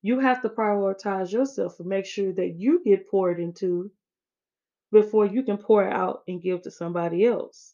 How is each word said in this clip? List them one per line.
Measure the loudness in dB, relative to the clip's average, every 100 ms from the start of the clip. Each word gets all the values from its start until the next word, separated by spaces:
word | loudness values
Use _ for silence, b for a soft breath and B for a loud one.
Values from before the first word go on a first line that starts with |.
You | 0 2
have | 2 2
to | -2
prioritize | -2 0 2 0 -2 -4 -4 -2
yourself | -2 -2 -2 -6 -6
and | -4
make | -4 -4
sure | -4 -4
that | -2 -4 -2
you | 0 2
get | 4 2 2
poured | 0 0 -2
into | -6 -4 -2 -2 -6 _ _ _ _ _ _ _ _ _ _
before | 4 4 2 2
you | 0
can | -2 -6
pour | 2 2 4
out | 0 -4 -4 -8
and | -8
give | -4 -6
to | -8
somebody | -10 -6 -4 -2 2 2
else. | 2 -6 -14 -20